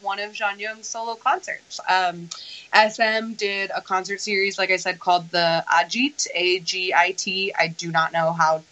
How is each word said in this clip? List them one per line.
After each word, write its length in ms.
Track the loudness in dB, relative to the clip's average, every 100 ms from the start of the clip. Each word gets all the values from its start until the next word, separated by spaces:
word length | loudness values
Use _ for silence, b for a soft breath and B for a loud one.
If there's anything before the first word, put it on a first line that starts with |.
one 160 | -6 -6
of 120 | -6
Jeon 280 | -4 -4 -4
Young's 280 | -8 -10 -10
solo 280 | -8 -8 -4
concerts. 640 | 0 0 -4 -12 -12 -10 0
Um, 400 | 2 2 -4 -12 B B B B
S 280 | 6 6 4
M 340 | 0 0 -4
did 380 | -4 -2 -2 -4 -6
a 60 |
concert 400 | -2 -4 -2 -6
series, 380 | 0 2 2 0
like 100 | 0
I 60 | 0
said, 220 | 0 -2
called 320 | 2 2 2
the 320 | 2 4 2 4
Ajit, 600 | 2 2 0 0 -2 -4 0
A 240 | 0 0
G 340 | -2 -4 2
I 200 | 2 2
T. 380 | 0 -4 -2 -2 0
I 100 | -2
do 200 | -2 -2
not 220 | 0 0
know 180 | 0 0
how 320 | 2 2 2 -4